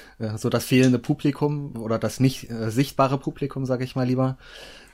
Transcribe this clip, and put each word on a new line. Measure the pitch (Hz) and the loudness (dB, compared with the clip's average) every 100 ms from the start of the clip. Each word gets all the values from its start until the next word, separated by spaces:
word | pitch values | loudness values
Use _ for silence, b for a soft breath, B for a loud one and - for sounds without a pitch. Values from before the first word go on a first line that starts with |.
| B B | B B
äh, | 110 107 | -8 -4
so | 120 | 0
das | 117 - | 0 4
fehlende | 127 131 123 | 6 6 4
Publikum | - 147 151 - 147 147 139 117 | 0 0 0 2 -2 -2 -6 -8
oder | 113 113 | -2 0
das | 110 - | -2 2
nicht, | 131 127 - | 2 2 -8
äh, | 113 113 | -6 -2
sichtbare | 113 143 - 131 120 | 0 0 2 2 2
Publikum, | 147 - 139 135 131 | -4 -6 -6 -4 -4
sag | 123 | -4
ich | 127 135 | -4 -2
mal | 127 | 0
lieber. | 127 131 131 B B B B B | 0 0 -2 B B B B B